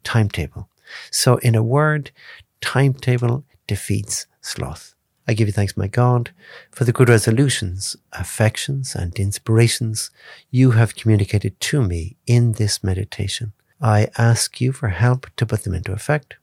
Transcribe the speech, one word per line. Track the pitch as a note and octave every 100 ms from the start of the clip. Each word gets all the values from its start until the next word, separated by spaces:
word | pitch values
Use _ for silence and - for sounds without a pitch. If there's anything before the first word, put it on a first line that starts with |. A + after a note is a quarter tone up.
Timetable. | - A#2 G#2 - D2+ - - _ _ - -
So | - - B2
in | B2+
a | A2+
word, | A2 C#3 D3+ D3+ C#3 _ - - _ _
timetable | - C#3+ C#3 C3 - B2 A#2+ B2+ - _ -
defeats | G2+ - G2+ G2+ - - _
sloth. | - - C2 D#2+ - _ _ _ -
I |
give | A2 G#2+
you |
thanks, | G#2 G2 -
my | G2
God, | B2 B2 B2 A#2+ _ - - -
for | -
the | A#2+
good | A2+ B2
resolutions, | A2+ - A2+ C#3 - F#2+ F#2 - - _
affections, | - F#2 - A2 - - C#3 C3 -
and | F2+ F2+
inspirations | G2+ G2+ - A2+ A#2 - A2+ G#2+ - _ - - _
you | B2+ C3
have | A2+ A2+ -
communicated | A2 G#2+ G2+ G#2 F#2+ -
to | - D3+
me | G#2 E2+ E2+ - -
in | A#2+ A#2+
this | G#2+ G#2+ -
meditation. | F#2+ F#2 G2 - G2+ - A2 - _ _
I | A#2+ G#2 G#2+ -
ask | A#2 A#2 - -
you | B2+
for | C3+ G#2+
help | F2 B2 B2+ - -
to | A2
put | G#2+
them | -
into | E2+ E2+
effect. | - - D3+ _ -